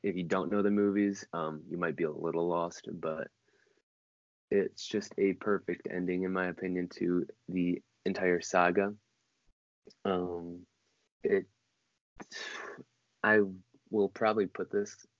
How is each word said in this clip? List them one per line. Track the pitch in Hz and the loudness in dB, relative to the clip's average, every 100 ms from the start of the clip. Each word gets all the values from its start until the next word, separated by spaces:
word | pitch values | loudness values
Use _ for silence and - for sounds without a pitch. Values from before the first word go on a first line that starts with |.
If | 101 90 | -2 -2
you | |
don't | 85 95 85 | -2 0 0
know | 104 | 2
the | 101 | 4
movies, | 104 101 101 101 98 - | 4 4 4 2 0 -6
um, | 85 78 78 78 | -4 -4 -6 -8
you | 85 | -4
might | 85 78 | -2 0
be | |
a | 80 | -2
little | 76 82 82 85 | -2 -2 0 0
lost, | 85 85 - - | 0 -2 -6 -12
but | 87 80 80 - _ _ _ _ _ _ _ _ _ _ _ _ | -6 -6 -6 -8 _ _ _ _ _ _ _ _ _ _ _ _
it's | 101 92 - - | 2 2 -4 -6
just | 107 101 - | -6 -6 0
a | 98 | 0
perfect | 92 107 101 - 87 - | 0 -2 -2 -2 -6 -6
ending, | 90 90 90 | -4 -2 0
in | 92 | 0
my | 92 90 | -2 -2
opinion, | 87 95 90 90 - | -4 -4 -4 -6 -4
to | 87 90 - - - | 0 0 -2 -10 -6
the | 92 87 87 _ _ - | -2 0 -2 _ _ -4
entire | 95 92 87 | 0 2 2
saga. | - 92 87 90 101 104 _ _ _ _ _ _ _ _ - _ 98 | 2 4 4 4 0 -4 _ _ _ _ _ _ _ _ -20 _ -2
Um, | 92 90 87 85 87 90 _ _ _ _ _ | 0 -2 -6 -8 -12 -16 _ _ _ _ _
it, | - 98 92 _ _ _ _ _ _ - - - - - - - - _ _ _ | 2 2 0 _ _ _ _ _ _ -20 -16 -12 -12 -12 -12 -14 -18 _ _ _
I | 107 107 98 95 - _ _ | 6 6 6 0 -16 _ _
will | 107 98 | 0 0
probably | - 110 110 95 | 2 2 2 0
put | - - | -2 -2
this | 104 104 - - | -2 -2 -8 -20